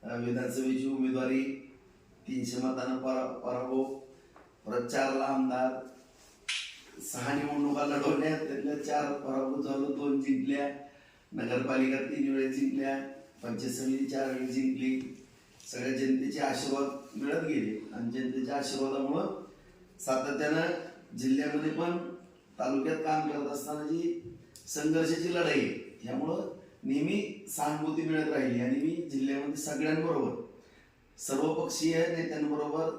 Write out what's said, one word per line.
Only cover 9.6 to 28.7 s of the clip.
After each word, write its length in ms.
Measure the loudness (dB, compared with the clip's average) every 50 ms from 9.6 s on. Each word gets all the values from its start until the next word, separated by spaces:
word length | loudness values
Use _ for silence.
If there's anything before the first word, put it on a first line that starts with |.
| -2
झालो, 220 | -2 0 0 0
दोन 340 | 0 0 0 2 2 2 2
जिंकल्या, 680 | 4 2 2 2 2 0 0 0 0 -2 -4 -6 -12 -16 -20 -20 -20 -20 -20 -20 -20 _ -8
नगरपालिका 680 | -6 -2 0 0 0 0 2 2 4 4 4 2 0
तीन 360 | 0 -2 0 0 2 2 4
वेळेस 220 | 2 2 2 2
जिंकल्या, 420 | 2 0 2 2 0 0 0 0 -2 -4 -8 -12 -14 -18 -20 -20 -10 -6
पंचायत 280 | -6 -4 -2 -2 -4
समिती 360 | -4 -2 0 0 2 2 0
चार 220 | 0 0 0 0 0
वेळेस 220 | 0 -2 -2 0
जिंकली. 760 | 0 2 2 2 2 2 2 2 2 0 -2 -6 -10 -14 -18 -20 -20 -20 -20 -20 -20 -20 -16 -10 -6
सगळ्या 200 | -4 -2 -2 0
जनतेचे 480 | 2 4 4 4 4 2 0 0 0
आशीर्वाद 800 | 0 0 0 0 0 0 0 0 0 0 -2 -6 -12 -10 -8 -6 -2
मिळत 220 | 0 0 0 0
गेले 500 | 0 0 0 0 0 -2 -6 -8 -10 -8
आणि 160 | -4 -4 -4
जनतेच्या 460 | -2 -2 -2 -2 -2 -2 -2 -2 -2
आशीर्वादामुळं 840 | -2 -2 -2 -2 0 0 0 0 0 0 0 0 0 0 -2 -4 -6 -10 -16 -20 -20 -20 -20 -20 -20 -20 -20 -16 -10
सातत्यानं 640 | -2 0 0 2 2 0 -2 0 2 2 4 4 2 2 0 -2 -4 -10 -14 -16 -18 -12 -8
जिल्ह्यामध्ये 540 | -2 2 4 4 4 4 2 0 0 0 0
पण 440 | 0 0 0 0 0 0 -2 -6 -10 -12 -16 -20 -20 -20 -20 -20 -6 -4
तालुक्यात 380 | -2 0 2 2 2 2 0
काम 320 | 0 2 2 2 2 2 0
करत 200 | -2 -2 -2 -2
असताना 340 | -4 -4 -6 -6 -6 -4 -2
जी 500 | -2 -2 0 0 0 -2 -2 -6 -12 -16 -16 -20 -20 -20 -20 -12
संघर्षाची 680 | -8 -6 0 2 4 4 6 4 4 2 2 0 0 2
लढाई 260 | 2 2 4 4 4
आहे, 400 | 4 2 -2 -4 -8 -12 -16 -12 -8
यामुळं 540 | -4 -2 -2 0 0 0 -2 -2 -6 -8 -12 -16 -20 -20 -8 -2
नेहमी 640 | 0 2 2 4 2 2 2 0 -2 -6 -10 -10 -10 -4
सहानुभूती 460 | 0 0 0 0 0 0 0 0 0 2
मिळत 260 | 2 2 2 2 2
राहिली 320 | 2 2 2 2 2 2
आणि 160 | 2 2